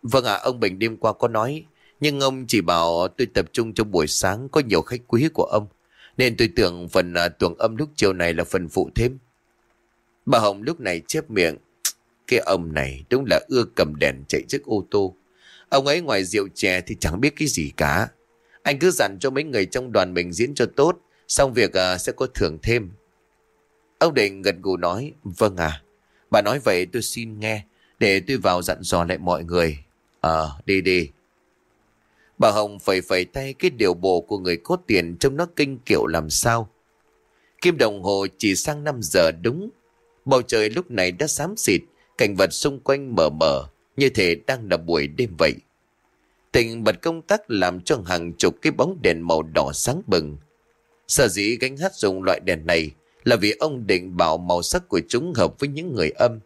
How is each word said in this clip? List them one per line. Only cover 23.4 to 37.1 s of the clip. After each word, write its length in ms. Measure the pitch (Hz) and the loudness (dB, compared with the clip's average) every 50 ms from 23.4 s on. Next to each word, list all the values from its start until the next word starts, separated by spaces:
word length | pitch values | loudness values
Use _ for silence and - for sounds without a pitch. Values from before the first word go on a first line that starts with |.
| _ _ _ _ _ _ _ _ _ _ _ _ | _ _ _ _ _ _ _ _ _ _ _ _
Ông 160 | 156 170 156 | 2 2 4
Định 280 | 131 104 101 98 98 95 | 2 2 2 0 -2 -2
gật 120 | 101 95 85 92 | -2 -2 -2 -2
gù 140 | 98 92 | -2 -2
nói: 360 | 87 87 87 87 101 131 151 - _ _ | 0 0 -2 -2 -2 -6 -8 -12 _ _
"Vâng 340 | 104 87 - 113 107 92 | -12 -2 0 0 0 2
à, 260 | 90 85 78 76 76 _ _ _ _ _ _ _ _ _ _ | 0 -2 -2 -2 -6 _ _ _ _ _ _ _ _ _ _
bà 120 | - 107 104 | 2 2 2
nói 160 | 104 117 143 | 2 -2 0
vậy 280 | 120 117 98 90 90 | 0 0 0 0 0
tôi 160 | 90 - 120 104 | -2 -4 -6 -6
xin 380 | - - 120 117 113 107 104 | -6 -8 -8 -10 -12 -12 -8
nghe, 240 | 107 110 110 107 101 _ _ _ _ _ _ _ | -6 -6 -6 -6 -8 _ _ _ _ _ _ _
để 220 | - 104 98 98 | 2 4 4 2
tôi 160 | 90 90 135 | 0 0 -4
vào 260 | 123 90 101 90 90 87 | 0 2 2 2 2 0
dặn 160 | 85 87 - | -2 -4 -4
dò 240 | 92 - - 87 85 | -4 -2 0 0 2
lại 140 | 82 90 80 | 0 -2 -4
mọi 260 | 82 90 87 76 82 | 0 -2 -2 -2 -2
người." 340 | 82 87 87 85 82 76 71 - _ _ _ _ _ _ _ | -2 0 2 2 2 0 -6 -14 _ _ _ _ _ _ _
"Ờ, 300 | - 80 82 80 78 78 73 73 - | 0 0 2 2 0 -2 -6 -12 -4
đi 140 | - 98 95 | 0 0 0
đi." 300 | 90 95 92 90 82 73 - _ _ _ _ _ _ _ _ _ _ _ _ _ _ _ _ _ _ _ _ _ _ _ _ _ | 2 2 2 2 0 -4 -10 _ _ _ _ _ _ _ _ _ _ _ _ _ _ _ _ _ _ _ _ _ _ _ _ _
Bà 120 | - 113 | 2 4
Hồng 280 | 104 107 107 104 104 98 | 4 4 0 -2 -4 -6
phẩy 220 | - - 98 92 | -2 0 0 0
phẩy 240 | 90 - 98 92 90 | 0 0 0 -2 -2
tay, 300 | 90 _ 135 135 135 135 | -2 _ -10 -10 -10 -10
cái 160 | _ - 185 | _ -2 -2
điệu 240 | 147 117 110 95 87 | 0 2 2 2 2
bộ 260 | 85 87 95 90 85 | 2 2 2 2 2
của 180 | 85 _ 107 101 | 0 _ -8 -4
người 180 | 92 90 87 | -2 -2 -2
có 200 | 85 _ - 170 180 180 | -4 _ -4 -4 -4 -2
tiền 300 | - 113 92 85 85 87 85 | 0 0 0 0 0 -4 0
trông 160 | - 135 131 | 0 0 0
nó 100 | 143 175 175 - | 0 -4 -6 -2
kinh 220 | - 151 139 135 120 | -4 -4 -4 -4 -10
kiệu 280 | _ - 107 76 55 | _ 0 2 2 2
làm 240 | - 80 82 78 78 | 0 0 -2 -2 -2
sao. 400 | 78 - - 120 117 117 113 101 _ _ _ _ _ _ _ _ | -4 0 0 2 0 0 -2 -6 _ _ _ _ _ _ _ _